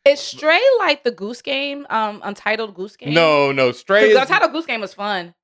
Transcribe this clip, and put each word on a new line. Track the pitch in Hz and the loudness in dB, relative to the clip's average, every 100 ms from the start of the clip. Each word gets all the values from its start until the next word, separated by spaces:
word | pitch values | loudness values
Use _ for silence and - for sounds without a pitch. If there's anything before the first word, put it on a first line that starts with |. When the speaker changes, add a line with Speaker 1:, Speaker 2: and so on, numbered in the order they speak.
| 277 | 0
Speaker 1:
Is | 285 | 0
Stray | - - 302 339 539 480 | -2 -6 -2 2 2 2
like | 359 294 | 0 -2
the | 240 | -4
Goose | - 196 240 | -8 -10 -12
Game, | - 269 285 285 277 | -8 -8 -8 -10 -8
um, | 220 214 208 | -6 -4 -8
Untitled | - 202 208 214 220 180 | -12 -8 -6 -6 -6 -10
Goose | 202 - | -14 -12
Game? | 143 | -2
Speaker 2:
No, | 160 160 147 139 | 2 4 4 2
no, | 135 127 | 2 0
Stray | 123 - 202 | 0 0 4
Speaker 1:
'Cause | 214 | 6
Speaker 2:
is | 226 | 4
Speaker 1:
Untitled | 262 370 339 | 4 2 0
Goose | 294 330 | -2 -8
Game | 233 | -8
was | 196 - | -10 -10
fun. | 208 190 175 _ | -6 -6 -8 _